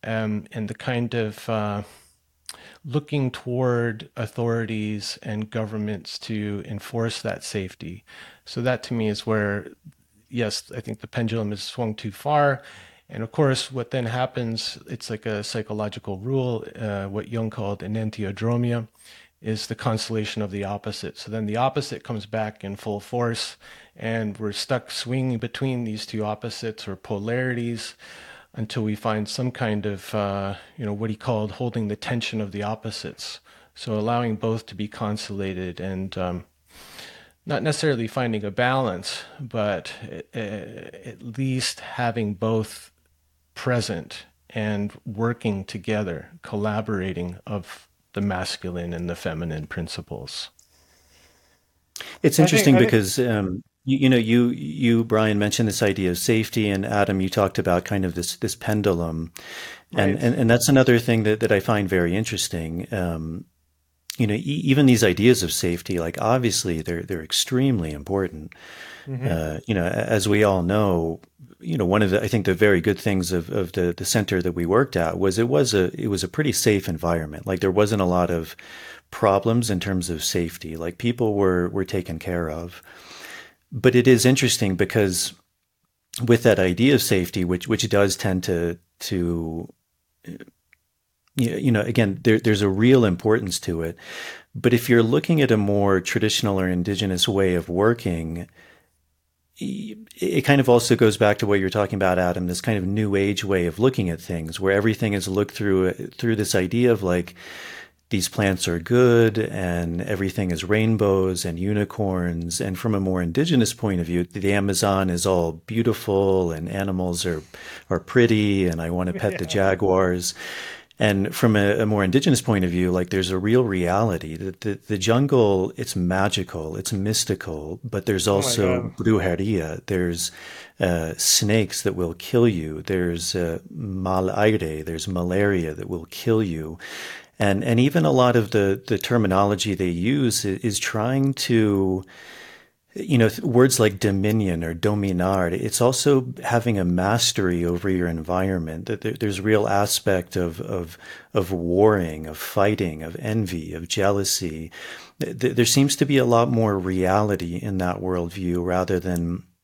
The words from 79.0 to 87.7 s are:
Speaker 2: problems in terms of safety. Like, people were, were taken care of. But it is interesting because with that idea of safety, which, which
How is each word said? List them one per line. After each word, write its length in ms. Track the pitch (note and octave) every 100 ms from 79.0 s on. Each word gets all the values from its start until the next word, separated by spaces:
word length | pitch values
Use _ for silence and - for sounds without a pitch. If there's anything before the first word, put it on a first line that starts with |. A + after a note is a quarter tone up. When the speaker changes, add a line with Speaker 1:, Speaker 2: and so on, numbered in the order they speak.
| _
Speaker 2:
problems 580 | - A2 G2 A2 A#2 A#2
in 100 | F#2+
terms 300 | F2+ F#2 E2+
of 140 | E2
safety. 540 | - F#2 E2+ - D#2+ D#2+
Like, 200 | E2 -
people 380 | A#2+ A#2 A2+ G2+
were, 320 | G2 F2+ F2
were 160 | G2 F#2
taken 320 | G2+ F2 E2
care 320 | - F2 E2
of. 320 | D#2 F2 - - - - - - - - _ _ B2
But 200 | B2+ B2
it 120 | B2
is 160 | B2
interesting 520 | B2 C3+ B2 - G#2 F2+
because 580 | G2 A2+ G2+ F2+ - - _ _ _ _ _ _ _ -
with 200 | A#2+ A#2
that 160 | A#2+ G2
idea 340 | F#2 F2+ B2+
of 80 | C#3
safety, 420 | - G2 F2 -
which, 240 | F2 F2+
which 220 | -